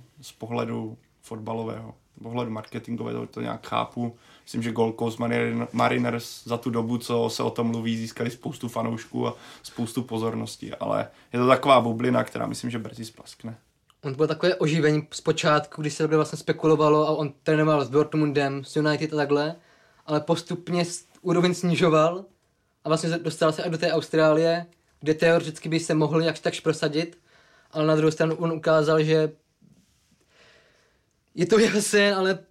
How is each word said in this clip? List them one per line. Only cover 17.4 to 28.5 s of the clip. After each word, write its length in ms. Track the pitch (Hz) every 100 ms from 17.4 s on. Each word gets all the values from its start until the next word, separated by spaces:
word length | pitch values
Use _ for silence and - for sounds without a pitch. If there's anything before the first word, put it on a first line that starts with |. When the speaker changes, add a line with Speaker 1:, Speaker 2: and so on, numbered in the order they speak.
Speaker 2:
trénoval 420 | - 156 156 151 127
s 40 |
Dortmundem, 760 | 139 147 156 151 139 139 139
s 120 | 131 156
United 380 | 151 147 156
a 40 | 151
takhle, 380 | 143 143 151 170 _ _ _ _ -
ale 140 | 151
postupně 640 | 151 165 - 170 - 175 170
s-, 200 | - - _
úroveň 320 | 180 170 180
snižoval 720 | 175 180 147 175 156 165 180 202 _ _ _ _ _
a 60 | 151
vlastně 200 | 160 165
se-, 100 | 165
dostal 320 | 165 156 160
se 120 | 156
až 80 | 180
do 60 | 160
té 160 | 170
Austrálie, 720 | 160 160 160 156 156 165 170 170 _ _ _
kde 140 | 147
teoreticky 560 | 156 165 170 156 156 165
by 100 | 160
se 140 | 165
mohl 280 | 156 151 160
jakž 180 | 165 156
takž 200 | 170 -
prosadit, 580 | 160 156 156 151 170 - _ _ _ _ _
ale 160 | 156 156
na 80 | 156
druhou 160 | 156
stranu 240 | 156 160 160
on 160 | 165